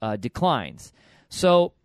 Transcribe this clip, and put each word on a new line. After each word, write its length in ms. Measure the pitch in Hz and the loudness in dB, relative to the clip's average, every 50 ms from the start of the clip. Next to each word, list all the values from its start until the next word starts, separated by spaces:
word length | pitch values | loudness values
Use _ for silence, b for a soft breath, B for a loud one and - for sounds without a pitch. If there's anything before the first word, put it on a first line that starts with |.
uh, 140 | - 110 107 | -6 -6 -6
declines. 800 | 104 95 123 - - 170 185 160 120 90 71 - - - - b b b b b b b b | -4 -6 -8 -6 -2 0 0 0 0 -4 -8 -12 -16 -20 -20 b b b b b b b b
So 460 | - - - 180 175 175 175 180 _ _ _ | -10 0 2 4 4 4 4 2 _ _ _